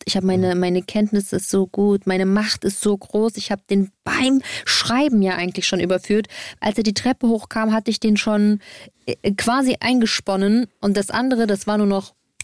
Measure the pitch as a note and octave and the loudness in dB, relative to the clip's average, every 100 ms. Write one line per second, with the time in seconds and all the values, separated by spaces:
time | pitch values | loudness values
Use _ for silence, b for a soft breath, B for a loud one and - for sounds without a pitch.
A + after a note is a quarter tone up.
0 | - F#3+ F#3 F#3 F#3 F3+ F3+ F3+ F3+ G#3+ | -4 -2 0 2 2 2 0 0 -2 0
1 | G#3 G#3 G3 F3 - G3 F#3 - G3+ G3 | 0 0 -2 -4 -2 0 0 0 2 2
2 | F#3+ F#3 F#3+ G3+ G#3+ - G3+ G3 G#3 G3 | 0 0 2 2 0 -2 -4 -2 0 -2
3 | - G#3 A3+ G#3 - G3 - G3 F#3+ _ | -2 -2 0 -2 -6 -6 0 0 0 _
4 | - - C4 C4+ B B - - - A#3+ | -6 -2 2 2 B B -4 -2 0 0
5 | D4 A3 F#3+ F3+ F3+ F#3 - F#3 F3 F#3 | 2 2 2 0 -4 -4 -2 -2 0 -2
6 | - G#3 G#3 B B B G#3+ G#3+ G#3+ G3+ | 0 -2 -2 B B B -4 -2 -2 -2
7 | B3 C4 A#3 A3+ - A3+ A3 A3 A3 G#3+ | -2 0 0 0 -2 -2 0 0 0 -2
8 | A3 G#3 A3 G#3 G#3 G#3 B B B _ | 2 2 2 2 4 2 B B B _
9 | - - - G3 A3+ B3+ B3+ - A#3+ B3+ | -10 -6 -4 -2 0 0 0 0 0 2
10 | A3 - - G3 G3+ A3+ B3 _ G3+ G3+ | 2 -2 -2 0 2 2 0 _ -2 0
11 | G3 - C4 A#3+ A3 G3 - G#3 G3+ G3 | -2 -2 0 0 2 0 0 0 2 0
12 | - _ _ - | -4 _ _ -20